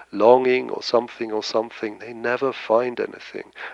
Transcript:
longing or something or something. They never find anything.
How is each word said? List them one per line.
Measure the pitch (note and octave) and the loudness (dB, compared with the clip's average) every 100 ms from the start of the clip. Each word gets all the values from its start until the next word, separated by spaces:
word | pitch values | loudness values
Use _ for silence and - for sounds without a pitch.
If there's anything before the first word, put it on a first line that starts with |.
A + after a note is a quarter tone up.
| - | -8
longing | G2+ G#2+ B2+ B2+ B2+ B2 | 4 8 8 6 2 0
or | - | -6
something | - A#2 A#2+ - A2 | 0 0 0 -6 -6
or | G#2+ | -6
something. | - A2 A2+ - A2 G#2 | -2 -4 -4 -6 -8 -8
They | A2 | -14
never | A#2 A#2 B2 C3+ | -8 -4 -2 -2
find | - - A2+ B2 A#2+ | -4 2 2 2 -4
anything. | - - - G2 - - - | -6 -8 -14 -14 -14 -14 -16